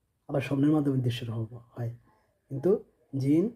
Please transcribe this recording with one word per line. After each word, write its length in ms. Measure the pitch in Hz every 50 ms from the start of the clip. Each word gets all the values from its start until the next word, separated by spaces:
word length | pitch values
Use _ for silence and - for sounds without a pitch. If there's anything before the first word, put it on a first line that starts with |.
| _ _ _ _ _
আবার 140 | - 147 143
স্বপ্নের 300 | 131 - 143 135 139 151
মাধ্যমে 260 | 156 156 139 143 135
দৃশ্যের 320 | 131 123 120 117 - 123 113
রূপ 240 | 110 113 113 110 123
হয়। 420 | 117 - _ - 120 117 117 120 - _ _ _ _ _ _ _ _ _ -
কিন্তু 340 | 135 131 131 180 208 - - _ _ _ _ _ -
জিন 380 | 135 131 139 147 165 190 240 -